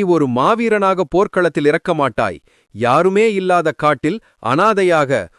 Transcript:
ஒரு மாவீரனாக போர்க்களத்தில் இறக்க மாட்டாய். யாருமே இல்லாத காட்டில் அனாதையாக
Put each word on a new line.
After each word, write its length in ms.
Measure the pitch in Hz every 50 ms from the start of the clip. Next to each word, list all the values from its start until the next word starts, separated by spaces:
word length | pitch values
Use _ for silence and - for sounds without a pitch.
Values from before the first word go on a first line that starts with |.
ஒரு 240 | 202 180 175 160 147
மாவீரனாக 800 | 131 120 120 135 180 226 226 233 226 214 208 196 190 190 175 185
போர்க்களத்தில் 640 | - - 175 208 - - 190 180 165 - 170 147
இறக்க 240 | 147 151 165 - - 170
மாட்டாய். 440 | 156 139 131 110 - 120 101 85 73 - _ _ _ _ _ -
யாருமே 520 | 101 117 117 131 156 170 190 190 202 220 226 208
இல்லாத 340 | 196 185 180 180 175 160 160
காட்டில் 460 | 143 - 156 151 147 127 - 147 190 226 - _ _ _
அனாதையாக 720 | - 110 127 151 196 220 220 196 190 180 170 156 147 127 139 113 90 82 -